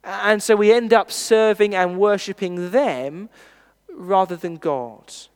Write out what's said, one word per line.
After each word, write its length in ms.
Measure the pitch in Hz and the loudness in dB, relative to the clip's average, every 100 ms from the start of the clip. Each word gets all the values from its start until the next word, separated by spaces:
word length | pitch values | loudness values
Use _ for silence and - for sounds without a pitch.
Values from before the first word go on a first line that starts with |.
and 400 | - 196 202 214 | -10 -4 0 0
so 140 | - 208 | 2 2
we 160 | 208 | 4
end 200 | 233 233 | 4 4
up 180 | 220 - | 2 2
serving 640 | - - 220 220 214 208 | -8 0 2 4 2 0
and 240 | 190 180 180 | 0 -2 2
worshipping 720 | 208 202 202 190 180 175 180 | 2 0 -4 -8 -6 -6 -2
them 580 | 226 269 131 135 160 214 _ - _ _ _ - | 0 0 -4 -8 -10 -18 _ -20 _ _ _ -20
rather 440 | 359 180 190 185 175 | -18 -2 0 0 -4
than 200 | 175 165 | -10 -6
God. 560 | 165 139 120 107 _ - - | -4 -4 -6 -16 _ -20 -20